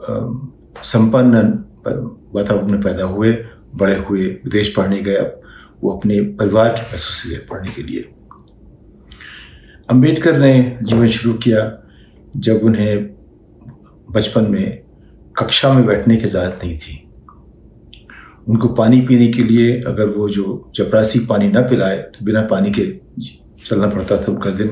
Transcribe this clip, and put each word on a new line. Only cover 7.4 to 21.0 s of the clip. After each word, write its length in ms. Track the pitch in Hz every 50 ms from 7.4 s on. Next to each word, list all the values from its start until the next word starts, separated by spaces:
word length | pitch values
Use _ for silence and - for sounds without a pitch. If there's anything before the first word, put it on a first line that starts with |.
| - -
पढ़ने 220 | - 92 92 95
के 120 | - - 76
लिए। 280 | 76 - - - - - - - - - - - _ _ _ - - - - _ - - - - - - - - - - - - - - - - - - - - -
अम्बेडकर 480 | 120 127 131 156 165 - - 170 147 139
ने 420 | 139 135 131 127 123 123 123 - 113
जीवन 240 | 101 113 117 120 113
शुरू 260 | 110 - 117 117 113
किया 500 | - - 120 113 110 107 110 - - - - - - - _ _ - - - - -
जब 240 | - 113 110 - 110
उन्हें 420 | 113 110 104 104 104 104 104 104 - - - - _ _ _ _ _ _ - - - - - _ _ _ - _ -
बचपन 320 | - 107 - - - 120 110
में 400 | 104 101 95 98 - - - - _ _ - - - - - - - - -
कक्षा 360 | - - - - - 139 135
में 120 | 131 120
बैठने 320 | 107 104 101 101 113 113 110
की 80 | 107
इजाज़त 340 | 101 92 92 87 92 92 - -
नहीं 140 | 87 82 78
थी। 300 | - - - - - - - - - - - - - - - _ - - - - _ - - - - - - - - - - - - 113
उनको 200 | 110 110 120 120
पानी 340 | 123 - 110 110 127 127
पीने 260 | 123 127 127 120 120 117
के 160 | 117 117 120
लिए, 380 | 113 113 117 117 117 123 123
अगर 240 | - - - 101 107
वो 240 | 104 104 104 104 101
जो 420 | 95 101 98 95 95 - - - -
चपरासी 440 | - 98 - - 110